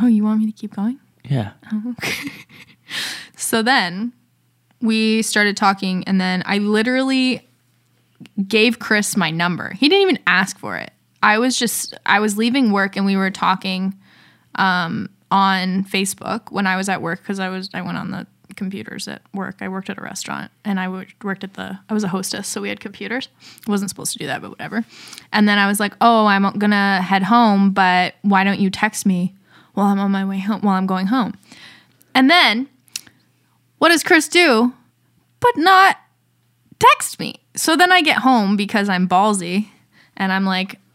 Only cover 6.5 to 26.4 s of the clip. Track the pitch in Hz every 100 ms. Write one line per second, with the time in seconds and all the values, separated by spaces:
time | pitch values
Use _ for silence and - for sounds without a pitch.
6.5 | 202 208 214 226 254 262 262 254 247 -
7.5 | _ _ _ _ _ _ _ - - 196
8.5 | 220 226 226 - 214 208 208 165 160 175
9.5 | 170 - 196 294 392 381 269 - 180 190
10.5 | - 107 87 53 _ _ _ 214 214 254
11.5 | 240 233 - - - - 202 214 202 233
12.5 | 269 233 196 196 196 196 196 190 190 180
13.5 | 190 190 185 190 - _ _ _ _ _
14.5 | - 190 180 170 - - - _ 196 190
15.5 | 190 185 185 196 196 196 - - 214 -
16.5 | - 190 185 196 190 165 170 - 196 190
17.5 | 185 185 180 170 175 - 190 - _ _
18.5 | - 190 190 - - - - _ 196 185
19.5 | 190 196 190 190 - - - - 69 -
20.5 | _ 214 196 185 185 185 _ 202 190 190
21.5 | 196 190 190 - 214 202 185 190 202 202
22.5 | - 202 202 208 202 196 247 - _ -
23.5 | - - 202 196 - - - 147 135 -
24.5 | - - 214 226 - - - - 214 208
25.5 | 202 202 202 - - 233 226 214 196